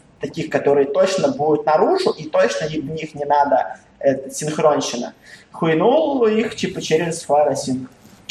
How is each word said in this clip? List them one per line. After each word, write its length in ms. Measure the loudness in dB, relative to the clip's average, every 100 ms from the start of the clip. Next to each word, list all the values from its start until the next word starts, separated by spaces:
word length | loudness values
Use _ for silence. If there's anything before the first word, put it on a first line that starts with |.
| _ -12
таких, 280 | -10 -8 -4
которые 360 | -2 2 2 2
точно 420 | 2 2 2 0
будут 380 | 0 0 0 2
наружу, 440 | 2 4 2 0
и 140 | -4
точно 400 | -2 0 2 0
и 160 | -6 -6
в 100 | -6
них 240 | -8 -8
не 100 | -6 0
надо, 500 | 2 4 2 0 -8 _ -4
э, 300 | 0 0 -4
синхронщина, 840 | -8 -6 0 2 2 -2 -6 -8 -12 -20 -20 _
хуйнул 720 | -4 0 2 4 2 2 2 2
их, 300 | 2 -2 -4
типа, 240 | -6 -6
через 440 | -2 0 0 -6 0
fire 240 | 2 2
async. 340 | 0 -4 -6 -8 -18 -20 -20 -8